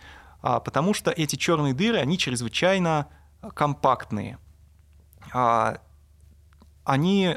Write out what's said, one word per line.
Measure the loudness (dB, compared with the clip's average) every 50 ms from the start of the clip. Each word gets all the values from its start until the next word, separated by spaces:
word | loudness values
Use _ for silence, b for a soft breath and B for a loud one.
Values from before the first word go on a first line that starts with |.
| B B B B B B B B
а, | -4 -2 -2 -2
потому | -2 -2 -2 0 0 2 0
что | 0 0 -2
эти | -2 -2 -2 -4 -2
черные | -4 0 0 2 2 2 0 0
дыры, | 0 0 0 2 0
они | 0 0 0 -2
чрезвычайно | -2 -2 -4 -4 -4 -6 -4 0 2 2 2 2 2 0 0 0 -2 b b b b b b -18 -18 -14 -4
компактные. | -2 -2 -2 -2 0 2 2 2 2 -2 -8 -8 -6 -6 -8 -12 -16 -20 -20 -20 _ -20 -20 _ -20 _ _ _ -20 _ _ -20 -20 -18 -8 -2
А, | 0 2 4 4 4 2 0 -2 -4 -12 -20 -20 -20 _ _ _ _ -20 -20 -20 -20 -20 -20 -20 _ -20 -20 _ -14 -4
они, | -2 0 0 2 2 2 2 2 0 -2